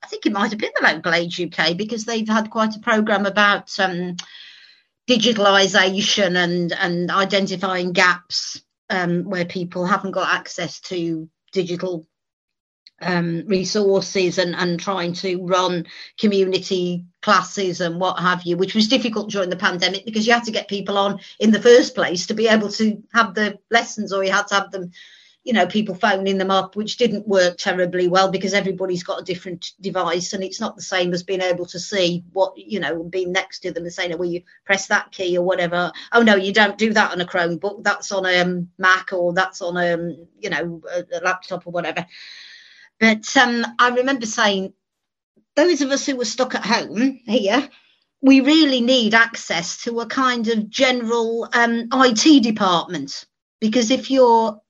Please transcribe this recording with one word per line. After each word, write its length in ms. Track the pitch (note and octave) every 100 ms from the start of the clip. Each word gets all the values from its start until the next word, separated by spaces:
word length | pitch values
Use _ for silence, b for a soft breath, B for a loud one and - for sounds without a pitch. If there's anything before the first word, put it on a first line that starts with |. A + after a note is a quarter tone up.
I 40 | -
think 180 | G#4+ D#4+
it 60 |
might 180 | G3+ G#3
have 80 | G#3
been 120 | A3+ G3+
the 60 | B3
local 260 | D#3+ F3
Age 240 | E3+ F3 F3
U 80 | F3
K, 260 | E3+ D#3+
because 300 | F3 G#3+ A3+ G#3+
they've 220 | A3+ A3
had 220 | A3 A3
quite 240 | A3+ A3 G#3+
a 40 |
programme 460 | - A3 G#3+ G3+ G3+
about, 520 | F#3+ G3+ G3 - -
um, 360 | F#3+ F3 F3+ F3 B B B B B B B _ -
digitalisation 1300 | B3 E3 D#3+ G3+ G3 G3 G3+ F#3+ F#3+ G#3+ - G3 F3+
and, 360 | F3 F3 E3+
and 380 | E3+ F#3+ F3 F3
identifying 800 | F3+ G3 G3 G3 F#3+ F#3+ F#3 F3+
gaps, 720 | F3+ F#3 F3 _ - - - _ _ _
um, 340 | G3 F3 F3
where 200 | F3+ F#3
people 420 | F3 F#3 F3 F3+ F3+
haven't 240 | G3+ G3
got 160 | F3+ D#3+
access 460 | F3 - - E3 -
to 480 | - F#3 E3+ E3 D#3+ _ _
digital, 540 | F#3+ F3 F3 F#3 F3+ D#3+ _ _ _ _ _ _ _ _ _
um, 440 | - F3 E3+ E3+ F#3+
resources 920 | F#3 F#3 G#3+ G3+ G3 F#3 G3+ F3+ F3
and, 160 | F3+ D#3+
and 220 | F#3 E3+
trying 320 | F#3 F#3+ F3
to 220 | F3 G3 F3+ F3+
run 400 | F#3 F3+ F3 E3 B B -
community 840 | A3 G3 F#3+ F#3 F#3 F#3 F3+ F3 F3 _
classes 580 | - G3 F3+ - F#3+ E3+
and 200 | F3 E3
what 180 | F#3 -
have 240 | F3 F3+
you, 140 | F3 F3
which 180 | F#3+
was 140 | A3 G#3+
difficult 420 | C4 A#3+ A3 G#3+
during 200 | G#3 F3+
the 60 | F3+
pandemic 480 | G3+ F3+ F#3 G3
because 220 | A3+ A3 A3
you 60 |
had 120 | A#3+
to 60 | A#3
get 180 | G#3+ -
people 300 | G3+ F#3 G3+
on 220 | G3 G3+ B B
in 140 | G#3+
the 100 | G3+
first 320 | A#3+ A#3+ D4
place 320 | - C#3+ F3+ -
to 80 |
be 140 | A3 A3
able 200 | G#3+ G3+
to 320 | - A3 G#3 -
have 200 | A#3 G#3+
the 220 | F3+ G#3 F#3+ _
lessons, 420 | A3+ A#3 - G3
or 120 | G3
you 80 | F#3+
had 160 | G3 G3+
to 60 | G3+
have 140 | F#3+
them 180 | F#3+ F3+ B B B B B -
you 60 |
know, 120 | A3 F3
people 280 | G#3+ G#3+
phoning 420 | F#3 A3 G3 G3 G3
them 140 | F#3+
up, 260 | F#3+ F#3 G#3
which 220 | G#3+ -
didn't 280 | A#3+ G#3 -
work 300 | F#3+ F3+ F3
terribly 500 | G3+ F3+ F3+ F3+ F3+
well 240 | F#3 F#3+
because 220 | F#3+ G3
everybody's 500 | G3+ F#3+ F#3 F#3+ F3+
got 200 | - D3+
a 20 |
different 480 | E3+ F3+ F#3+ F3 - -
device 540 | F#3+ F3+ E3+ E3+ F3
and 100 | G3+
it's 160 | F#3+ -
not 160 | A3 -
the 60 |
same 320 | - F#3+ F3+
as 80 | F3+
being 180 | F3+ F#3+
able 240 | F#3 F3
to 140 | F3 F3
see 420 | F3+ G3+ F3 F3 F3
what, 180 | F#3+ F#3+ -
you 200 | G3 G#3+
know, 240 | D3 E3
being 300 | E3+ F#3+ F3+
next 280 | F#3 F#3 -
to 120 | F#3
them 120 | E3+
and 80 | E3+
saying, 180 | E3+ F3+
"Oh, 60 | E3
will 120 | F3+
you 120 | E3+ _ b _
press 220 | F#3+ -
that 220 | G#3 -
key?" 280 | - F#3 F3+
or 40 |
whatever. 480 | F3 F#3 F3 F3 F3 - B
"Oh, 80 | A#3
no, 140 | A#3 G3+
you 160 | F#3+
don't 240 | G3 G#3 G3+
do 160 | A3
that 200 | G#3+ G3+
on 100 | F3+
a 20 |
Chromebook. 580 | F3+ F#3 E3+ E3 F#3+ -
That's 300 | G3+ G3+ -
on 140 | G3 F#3
a, 160 | F3+
um, 260 | F3+ F3+ F3 _
Mac 380 | F#3+ F#3 F3+
or 180 | F#3+ F3
that's 300 | F3 F3+ -
on 160 | F3+ F3+
a, 160 | F3
um, 340 | E3+ E3+ D#3+ E3+ _
you 120 | G3+
know, 320 | D#3 E3+ E3+ D#3+
a, 260 | F3+ F3 F3
a 20 |
laptop 420 | F3+ E3+ - F3+ F3
or 40 |
whatever." 340 | F3 D#3 E3 F3 B B B B B B B B _
But, 340 | A3 G#3+ G#3+ C#4
um, 260 | A#3+ A#3+ A#3 -
I 100 | A#3+
remember 380 | B3 B3+ C4+ A3+
saying, 480 | G#3+ A3 G3 F#3+ _ _ _ _ _ _ _ _ -
those 240 | E4 D#4
of 100 | C4+
us 140 | C4+
who 120 | C4+ C4
were 100 | A#3+
stuck 280 | - B3+
at 120 | - F3
home 540 | A3+ D#3 F#3 C4 C4
here, 460 | - G3+ G3 A3+ - b b b b _
we 220 | C4+ C4+
really 400 | C4 D#4 D4+ C4
need 320 | A#3 C4 A3
access 680 | A3+ A3+ - - E3+ F3 -
to 160 | - A#3
a 60 | G#3+
kind 400 | B3 C4 A#3+ A3
of 200 | A3+ G#3+
general, 800 | - C4 B3+ A3+ A#3 A3+ A3+ A3
um, 340 | B3 A#3 A#3 A#3
I 220 | B3+ C4
T 260 | A3 D#4 C#4+
department, 840 | A#3 G#3+ G3+ F3 - F3 C#3 - - _ _ _
because 300 | A3 A#3+ A3
if 200 | C4 -
you're 500 | C4+ B3+ A#3 A3+ A3 _